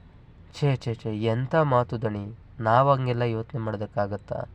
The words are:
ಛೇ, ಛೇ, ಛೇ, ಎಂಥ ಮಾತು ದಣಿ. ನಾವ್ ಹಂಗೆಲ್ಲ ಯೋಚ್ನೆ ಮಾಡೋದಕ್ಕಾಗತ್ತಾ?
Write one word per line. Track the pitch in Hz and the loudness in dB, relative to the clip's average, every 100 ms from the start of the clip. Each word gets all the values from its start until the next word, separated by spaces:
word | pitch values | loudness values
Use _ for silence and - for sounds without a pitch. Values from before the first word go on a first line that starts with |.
| - - - - - - | -20 -20 -20 -20 -20 -4
ಛೇ, | 147 131 | 0 0
ಛೇ, | - | -2
ಛೇ, | 110 113 107 | -6 -4 -2
ಎಂಥ | 113 117 131 | 0 0 2
ಮಾತು | 165 147 123 120 117 | 2 4 2 2 -2
ದಣಿ. | 113 104 101 113 - - | -4 -4 -8 -12 -18 -4
ನಾವ್ | 110 120 139 135 | 4 6 6 4
ಹಂಗೆಲ್ಲ | 127 120 | 2 0
ಯೋಚ್ನೆ | 120 113 110 123 | 0 -2 -6 -6
ಮಾಡೋದಕ್ಕಾಗತ್ತಾ? | 110 107 104 - 101 104 - - 104 | -6 -6 -6 -4 -4 -4 -8 -10 -10